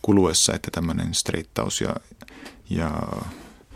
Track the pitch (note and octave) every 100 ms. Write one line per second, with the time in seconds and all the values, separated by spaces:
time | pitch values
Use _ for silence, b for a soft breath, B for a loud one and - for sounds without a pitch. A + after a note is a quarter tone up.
0 | - G2+ F2+ D#2 - - - - E2 E2
1 | E2 E2 - - - - - - - -
2 | - - B B B B - F2 D#2+ D#2+
3 | - - - B B B B